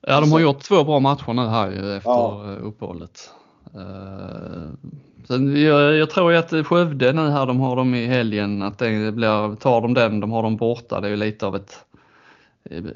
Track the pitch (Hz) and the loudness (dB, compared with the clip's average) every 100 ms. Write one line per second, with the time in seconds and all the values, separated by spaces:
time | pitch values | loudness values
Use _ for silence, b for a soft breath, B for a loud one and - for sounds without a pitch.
0 | - 139 151 160 160 139 - 190 147 147 | 2 2 4 4 4 0 2 2 4 2
1 | 135 143 - 117 117 113 98 98 98 98 | 2 0 -2 -4 0 0 -2 -4 -6 -6
2 | 104 123 113 101 104 98 104 107 104 87 | 0 0 0 -4 -12 -12 -12 -12 -14 -12
3 | 85 - - b b b - - 95 95 | -16 -20 -20 b b b -20 -18 -16 -16
4 | 95 95 95 - - 95 78 - - 143 | -16 -14 -14 -14 -14 -14 -14 -16 -18 -20
5 | _ _ - 123 139 143 151 147 143 156 | _ _ -6 0 2 4 4 6 6 4
6 | 156 - 175 170 165 160 147 175 170 143 | 2 2 4 4 2 -2 0 2 2 2
7 | 127 156 156 143 135 127 131 123 127 123 | 2 2 0 0 0 0 0 0 0 0
8 | 117 127 113 104 101 101 98 101 117 107 | 0 0 0 -2 -2 -4 -6 -4 -2 0
9 | 107 110 113 107 107 104 135 120 117 123 | -2 0 0 2 -2 -2 0 2 2 2
10 | 113 107 104 113 110 107 117 117 - - | 2 0 -2 -2 -2 -2 -2 -4 -6 -6
11 | 101 104 107 107 101 98 98 - _ b | -4 -2 -4 -4 -6 -6 -10 -20 _ b
12 | b b b b b b - 82 - | b b b b b b -14 -12 -12